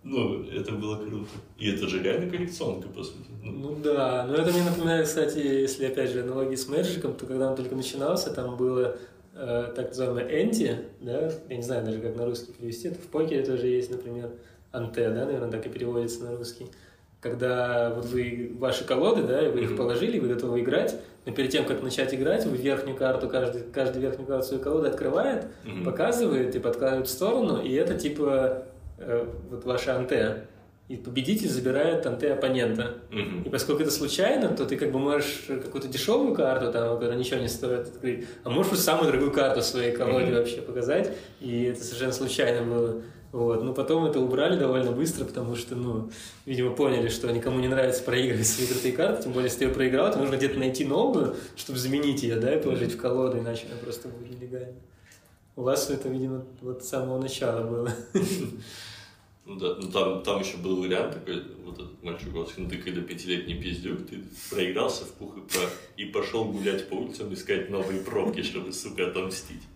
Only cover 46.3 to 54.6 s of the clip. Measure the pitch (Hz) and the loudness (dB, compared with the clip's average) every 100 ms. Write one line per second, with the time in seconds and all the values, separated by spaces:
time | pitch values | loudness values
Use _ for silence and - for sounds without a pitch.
46.3 | - - 123 123 120 135 123 113 - 123 | -16 -4 0 0 4 4 4 2 0 0
47.3 | 117 131 127 127 131 127 123 - 127 127 | 0 2 2 2 4 4 2 2 2 2
48.3 | 110 110 - 127 123 127 127 - - 135 | 4 2 2 0 2 0 2 2 2 0
49.3 | 127 127 - 135 131 127 131 196 139 139 | 0 0 2 0 4 4 4 4 4 2
50.3 | 131 139 - 131 127 135 156 269 202 127 | 2 2 2 0 0 2 4 4 4 2
51.3 | - - - - 127 127 139 143 131 117 | -2 -10 -12 -8 -4 0 2 2 2 0
52.3 | 113 120 151 147 123 113 - 127 127 127 | 2 2 2 2 2 0 0 0 2 2
53.3 | 120 113 113 - 120 120 117 127 117 120 | 0 -2 -6 -8 -10 -8 -10 -10 -12 -12
54.3 | 123 123 127 | -12 -10 -10